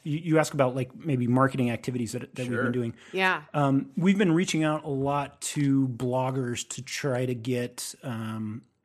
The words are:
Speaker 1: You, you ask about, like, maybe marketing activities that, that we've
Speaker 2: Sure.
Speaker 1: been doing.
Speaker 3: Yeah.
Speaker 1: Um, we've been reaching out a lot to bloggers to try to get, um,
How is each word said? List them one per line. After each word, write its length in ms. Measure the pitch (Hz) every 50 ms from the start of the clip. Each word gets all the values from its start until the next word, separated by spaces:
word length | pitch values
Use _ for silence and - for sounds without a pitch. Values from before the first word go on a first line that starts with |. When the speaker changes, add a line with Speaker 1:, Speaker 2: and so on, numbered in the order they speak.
Speaker 1:
You, 160 | - 160 143 165
you 200 | 175 165 156 156
ask 140 | 151 -
about, 220 | - 143 131 123 123
like, 180 | 135 127 - -
maybe 320 | - - 165 135 123 123
marketing 440 | 117 123 131 135 131 - 123 123 120
activities 420 | 117 113 - 135 123 123 117 104
that, 220 | 120 123 - - -
that 80 | 135 127 123
we've 40 |
Speaker 2:
Sure. 120 | 120 117 127
Speaker 1:
been 80 | 120
doing. 220 | 120 123 120 117 - - - -
Speaker 3:
Yeah. 300 | - 185 190 185 180 151 151 - -
Speaker 1:
Um, 380 | 151 143 139 135 135 135 - -
we've 220 | - 165 196 196 196
been 140 | 220 170
reaching 300 | 160 170 190 185 - 156
out 220 | 156 151 156 151 -
a 60 | 156
lot 500 | 139 135 139 139 143 143 139 131 - -
to 460 | - - - 151 143 139 135 135 135 127
bloggers 800 | 117 113 131 123 123 131 127 131 131 135 127 120 120 110 - -
to 120 | - 131
try 420 | 127 - - - - 143 123 123 127
to 100 | 123 127
get, 600 | 117 110 127 127 123 123 123 - - - - - -
um, 600 | - 135 117 113 113 110 110 110 110 107 110 127 - _ _ _ _